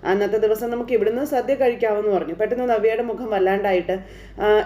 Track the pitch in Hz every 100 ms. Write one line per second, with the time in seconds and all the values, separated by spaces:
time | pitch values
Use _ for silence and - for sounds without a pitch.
0 | - 392 202 220 214 220 233 240 240 233
1 | 208 240 285 254 240 269 254 233 226 208
2 | 208 185 156 170 214 247 247 220 220 226
3 | 240 220 233 202 185 202 202 185 175 190
4 | - - - - 415 427